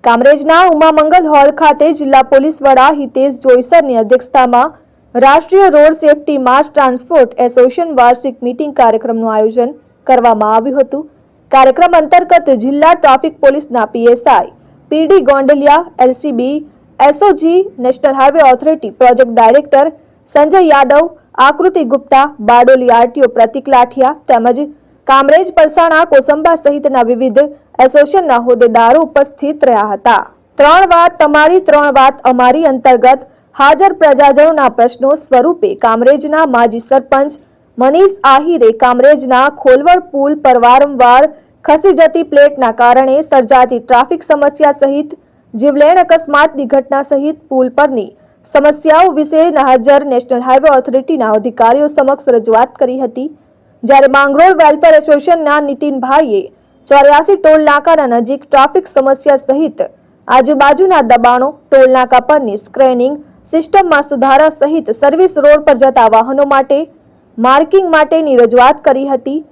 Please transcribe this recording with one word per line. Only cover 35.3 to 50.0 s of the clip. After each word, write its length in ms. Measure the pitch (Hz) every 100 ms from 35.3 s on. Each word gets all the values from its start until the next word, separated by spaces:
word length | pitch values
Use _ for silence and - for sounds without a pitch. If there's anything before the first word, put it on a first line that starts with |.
| 254 302 349 -
કામરેજના 720 | - 233 226 247 285 294 311 320
માજી 320 | 240 233 226
સરપંચ 540 | - 269 262 269 285 - _ _ _ -
મનીષ 320 | 262 311 392 392
આહિરે 480 | 277 269 302 339 226
કામરેજના 760 | 226 247 247 269 294 254 247 277
ખોલવડ 520 | 302 269 254 311 359
પુલ 340 | 359 285 277
પર 240 | 302 277 247
વારંવાર 720 | 233 262 285 262 247 247 302 - _ _
ખસી 280 | - 311 381
જતી 300 | 302 320 320
પ્લેટના 500 | 302 285 285 285 240
કારણે 500 | 226 240 254 269 269
સર્જાતી 560 | 302 277 226 262 247 240
ટ્રાફિક 440 | 233 247 254 330
સમસ્યા 500 | - 294 285 285 302
સહિત 420 | 285 277 285 302 339 _ _ _
જીવલેણ 420 | 220 277 285 294 370
અકસ્માતની 680 | 330 330 320 285 302 285
ઘટના 380 | 254 277 262 277
સહિત 460 | 269 277 294 311 _
પુલ 200 | 262 254
પરની 480 | 247 285 254 202 _ _ _ _
સમસ્યાઓ 600 | 285 294 294 320 311 370
વિશે 380 | 294 302 311 339
હાજર 540 | 302 269 254 233 277